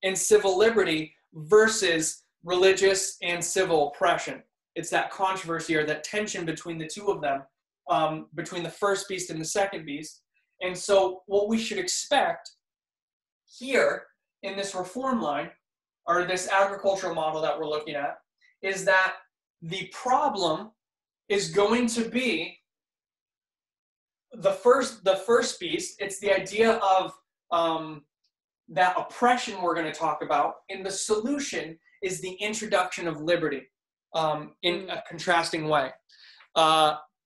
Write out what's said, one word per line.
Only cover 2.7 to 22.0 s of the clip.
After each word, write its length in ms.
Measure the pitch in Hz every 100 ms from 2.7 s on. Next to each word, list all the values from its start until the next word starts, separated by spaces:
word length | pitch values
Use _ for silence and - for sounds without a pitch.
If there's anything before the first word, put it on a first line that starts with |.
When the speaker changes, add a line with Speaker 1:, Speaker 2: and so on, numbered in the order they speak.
| 190 196 190 - -
Speaker 1:
and 220 | 180 175
civil 460 | 165 - 180 160 143
oppression. 540 | - 147 160 - 127 _ _ _ -
It's 140 | 160
that 220 | 170 -
controversy 640 | - 190 180 165 165 160 156
or 100 | 151
that 180 | 147
tension 420 | - 208 214 196 165
between 320 | 156 175 165
the 100 | 156
two 200 | - 196
of 140 | 165
them, 220 | 147 139 - _ _ _ -
um, 380 | 170 156 156 - 151
between 280 | 160 180
the 60 | 165
first 380 | - 202 190 -
beast 220 | 185 -
and 100 | 160
the 60 | 156
second 400 | 208 196 185 156
beast. 360 | 143 156 - _ _ _ _
And 160 | 185 175
so 460 | - 202 190 - -
what 240 | 202 208
we 80 | 226
should 200 | 226 196
expect 760 | 180 - - 277 185 170 - _ _ _ _ _ _ _ _ _ _
here 600 | - 247 254 - 196 - _ _ _
in 120 | 196 196
this 180 | 196
reform 480 | 185 180 247 269 240
line, 280 | 151 143 165 - _ _ _ _ -
or 160 | 175
this 240 | 175 185 -
agricultural 640 | 196 196 196 202 190 185
model 280 | 160 156 156
that 160 | 156 147
we're 80 | 151
looking 280 | 151 156 147
at, 240 | 139 - _ _ _ _
is 240 | 190 190 170
that 300 | 190 185 - _ _ _ _
the 300 | 165 190 180
problem 800 | - 247 262 294 196 180 160 214 _ _ _ _ _ _
is 200 | 202 165
going 380 | 165 208 240 240
to 200 | 233